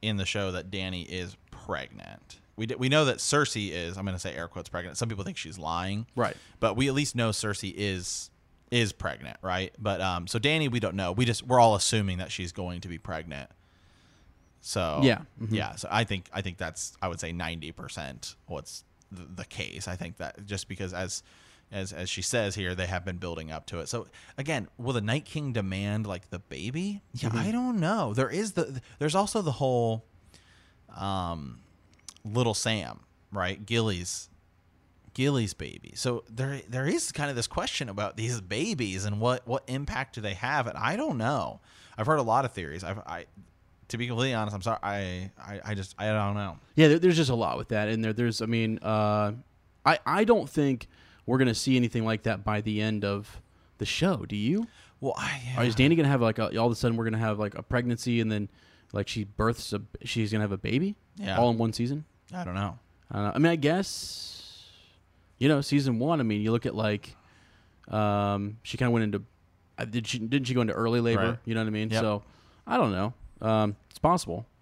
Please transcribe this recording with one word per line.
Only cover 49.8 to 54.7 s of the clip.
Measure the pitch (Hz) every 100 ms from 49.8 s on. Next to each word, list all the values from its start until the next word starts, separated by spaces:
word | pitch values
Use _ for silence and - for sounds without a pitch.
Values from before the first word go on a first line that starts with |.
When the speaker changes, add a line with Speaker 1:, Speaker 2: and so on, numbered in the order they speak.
| -
Speaker 2:
I, | 165 -
I | 180
don't | 220 220 143
think | 156 143 127 - - - - -
we're | 127
gonna | 127
see | 107 135 127
anything | 120 120 110
like | 110
that | 117 98
by | 104 104
the | 107 107
end | 107 104 101
of | 101 104 - - _ _ -
the | 104
show. | - 190 160 -
Do | 104
you? | 110 202 233